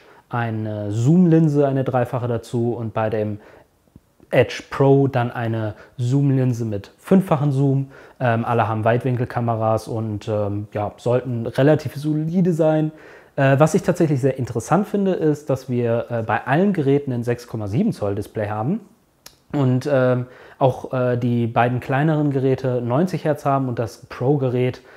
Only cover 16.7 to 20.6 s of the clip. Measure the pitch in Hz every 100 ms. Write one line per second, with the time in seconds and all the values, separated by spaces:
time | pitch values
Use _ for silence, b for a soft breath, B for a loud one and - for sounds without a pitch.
16.7 | 180 135 143 139 120 117 120 - 117 104
17.7 | 117 214 - 104 101 101 110 104 107 117
18.7 | 220 - _ _ _ - _ _ 147 127
19.7 | 127 143 139 127 127 123 B B -